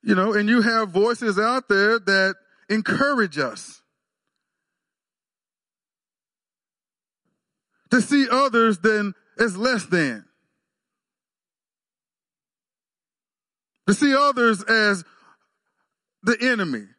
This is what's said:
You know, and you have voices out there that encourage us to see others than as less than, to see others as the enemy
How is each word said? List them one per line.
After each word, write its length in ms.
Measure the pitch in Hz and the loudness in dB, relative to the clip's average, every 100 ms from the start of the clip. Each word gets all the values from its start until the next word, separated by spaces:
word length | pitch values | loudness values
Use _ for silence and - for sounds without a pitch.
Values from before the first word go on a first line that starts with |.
You 120 | 220 | 0
know, 200 | 190 196 | 0 0
and 140 | 208 208 | 0 2
you 140 | 240 | 2
have 280 | 220 226 208 | 2 0 -2
voices 460 | 175 220 226 233 190 | 0 0 0 -2 -2
out 320 | 220 262 - | -2 -2 0
there 300 | 196 208 226 | 0 2 0
that 380 | 190 196 190 185 _ _ _ | 0 0 0 -4 _ _ _
encourage 720 | 214 - - 277 269 196 143 | -4 -2 -2 0 0 -2 -4
us 440 | 131 101 - - _ _ _ _ _ _ _ _ _ _ _ _ _ _ _ _ _ _ _ _ _ _ _ _ _ _ _ _ _ _ _ _ _ _ _ _ _ _ _ _ _ | -6 -8 -20 -20 _ _ _ _ _ _ _ _ _ _ _ _ _ _ _ _ _ _ _ _ _ _ _ _ _ _ _ _ _ _ _ _ _ _ _ _ _ _ _ _ _
to 100 | 247 | 0
see 280 | - 285 254 | 2 0 2
others 480 | 247 277 226 226 185 | 2 2 2 2 2
than 360 | 208 214 208 - _ - | 0 0 -4 -8 _ -4
as 200 | 226 185 | -2 0
less 280 | 240 240 165 | -2 -2 -2
than, 380 | 175 143 110 _ _ _ _ _ _ _ _ _ _ _ _ _ _ _ _ _ _ _ _ _ _ _ _ _ _ _ _ _ _ _ _ _ _ _ _ - | -2 0 -6 _ _ _ _ _ _ _ _ _ _ _ _ _ _ _ _ _ _ _ _ _ _ _ _ _ _ _ _ _ _ _ _ _ _ _ _ -2
to 60 | |
see 200 | 202 285 | 0 2
others 480 | 269 285 247 233 208 | 2 2 2 0 0
as 400 | 202 220 214 196 - _ _ _ _ _ _ _ _ _ _ _ | -2 0 2 -2 -8 _ _ _ _ _ _ _ _ _ _ _
the 140 | 196 233 | -4 0
enemy 460 | 247 233 175 120 101 | -2 -2 -4 -6 -10